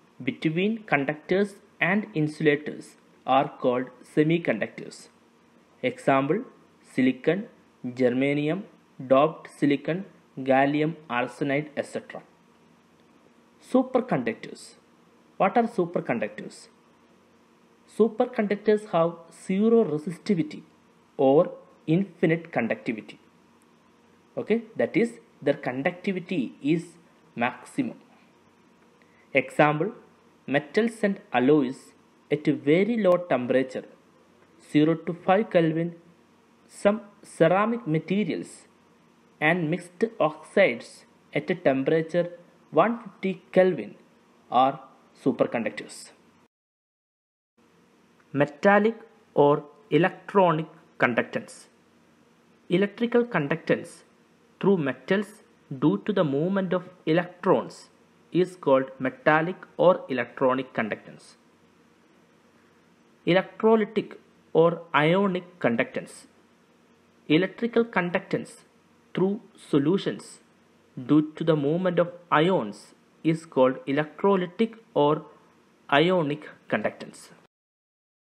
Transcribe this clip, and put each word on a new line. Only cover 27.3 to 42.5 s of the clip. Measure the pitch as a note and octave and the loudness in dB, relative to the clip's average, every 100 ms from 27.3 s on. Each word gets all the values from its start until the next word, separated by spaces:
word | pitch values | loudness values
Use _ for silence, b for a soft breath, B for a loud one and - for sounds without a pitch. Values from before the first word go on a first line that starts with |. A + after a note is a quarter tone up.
maximum. | A#2 A#2+ - - - A#2+ - - _ _ _ _ _ _ _ _ _ b b b | -4 -4 -4 -8 -6 -6 -8 -20 _ _ _ _ _ _ _ _ _ b b b
Example, | C#3 - - D3+ D3+ G3 - - _ _ _ - | -2 0 2 2 2 -4 -8 -20 _ _ _ -4
metals | C#3+ D3 - A#3 - | -4 -2 -2 -2 -2
and | G3+ G3 - | -4 -4 -4
alloys | - - D3+ B2+ C#3 - _ _ _ _ | 0 4 4 2 -6 -16 _ _ _ _
at | D3 D#3 | -2 -2
a | |
very | C3 C3+ E3+ G3+ A#3 | -2 2 2 2 2
low | F#3 F3 | 2 2
temperature, | F3 B2+ A#2+ C3 C3 - - - _ _ _ _ _ _ - | 0 -2 0 0 0 -6 -14 -20 _ _ _ _ _ _ -2
zero | D3 D#3 | 2 4
to | D#3+ - | 2 -4
five | E3+ - F#3+ A3+ | -6 2 2 2
Kelvin, | F3 E3 D#3+ E3+ E3+ - _ _ _ _ _ _ | 2 2 0 -4 -8 -20 _ _ _ _ _ _
some | - G3+ G#3+ - _ | -2 0 0 -6 _
ceramic | - - E3 F#3 A3 A#3 | -20 2 4 4 0 -2
materials | D#3+ D#3 D#3 G3 F3 F2+ - - _ _ _ _ _ _ _ _ | -2 -4 -2 -2 -2 -4 -8 -18 _ _ _ _ _ _ _ _
and | D3+ F3+ D3+ | 0 2 0
mixed | F3 - - A3+ - | -4 -8 -4 -4 0
oxides | D3+ - - G#3 E3+ A#2+ - - - _ _ | -2 -2 -2 2 2 0 -10 -20 -20 _ _
at | D3+ D3 | -6 -4
a | C3+ | -2
temperature | D3 C3+ C#3 D#3+ D#3+ F3 F3 - - | 0 0 2 0 0 -2 -4 -8 -20